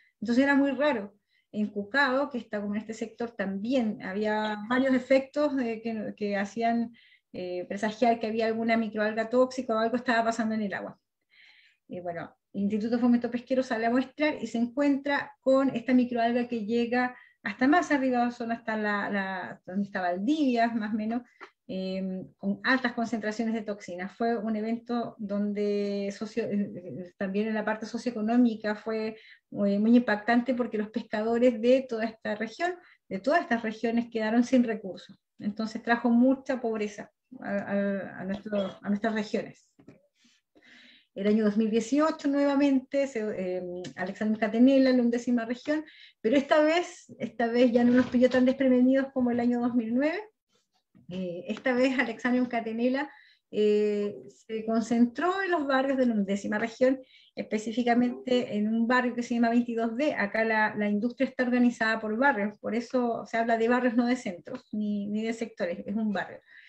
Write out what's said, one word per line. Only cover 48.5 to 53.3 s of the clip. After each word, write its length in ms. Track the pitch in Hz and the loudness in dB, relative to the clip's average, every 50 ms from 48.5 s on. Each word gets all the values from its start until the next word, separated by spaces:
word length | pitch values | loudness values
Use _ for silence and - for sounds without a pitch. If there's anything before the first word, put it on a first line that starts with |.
| 254 - 269 254 254 247 247 254 269 269 269 269 - | 4 4 4 4 6 6 6 6 6 4 2 0 -2
como 180 | 262 247 240 | -2 0 0
el 80 | 240 240 | 0 0
año 180 | 240 247 240 240 | 0 0 0 0
dos 160 | 240 247 240 | 0 0 0
mil 180 | 247 220 220 233 | 0 0 0 0
nueve. 280 | 254 285 311 339 415 427 427 _ _ _ _ _ _ _ _ _ _ _ _ _ - - - | 0 0 0 -2 -4 -8 -12 _ _ _ _ _ _ _ _ _ _ _ _ _ -20 -18 -12
Eh, 360 | 180 185 185 175 170 180 - | -8 -8 -6 -6 -8 -8 -8
esta 260 | - 214 - - 262 247 | -8 -8 -4 -2 0 2
vez 240 | 247 262 277 254 | 4 2 2 2
Alexandrium 500 | 269 254 240 220 - - 247 247 254 247 | 0 -2 -2 -4 -2 0 0 2 2 0
catenella, 640 | 247 240 233 220 226 220 233 240 254 254 277 302 302 - - _ _ | 0 -2 -4 -4 -4 -2 0 0 0 0 0 -4 -6 -10 -20 _ _